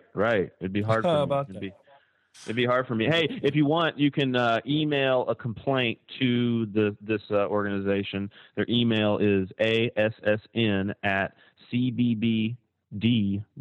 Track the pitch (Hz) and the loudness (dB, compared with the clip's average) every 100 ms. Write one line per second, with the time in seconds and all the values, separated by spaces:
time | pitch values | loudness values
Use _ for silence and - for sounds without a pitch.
0 | - - 107 110 85 - 95 101 107 113 | -6 -2 0 2 -2 -6 -6 -2 0 0
1 | 175 151 139 139 143 98 98 - _ - | 2 0 0 -2 -4 -8 -12 -12 _ -20
2 | _ _ _ - - 113 120 123 123 113 | _ _ _ -16 -6 -2 2 2 0 0
3 | 113 165 165 254 139 151 143 160 160 - | 0 2 0 -2 0 2 2 2 0 0
4 | 143 147 135 123 120 113 123 151 151 143 | 0 0 0 2 2 0 0 -2 0 0
5 | 135 127 - 117 127 107 - 135 120 113 | 2 2 0 -4 -6 -6 -2 0 0 -4
6 | - - 131 120 120 117 113 101 104 101 | -10 -4 0 2 0 0 -2 0 0 0
7 | 104 110 - 104 101 104 101 101 98 98 | -4 -6 -2 0 0 0 -2 -2 -2 -2
8 | 101 98 101 - - - 104 117 120 110 | -2 -6 -8 -10 -10 -4 0 2 2 2
9 | 107 104 104 98 95 - 110 113 117 - | 2 2 2 2 0 0 0 2 0 0
10 | 107 - 104 107 - 113 113 98 98 - | -2 0 -2 -2 -2 -2 0 0 -2 -4
11 | 104 98 95 - - _ - 123 127 117 | -2 -2 -4 -8 -20 _ -6 -2 0 0
12 | 120 110 117 113 110 123 _ _ _ 107 | 0 2 0 0 -2 -6 _ _ _ -2
13 | 110 120 101 98 101 - | 0 2 2 -2 -6 -4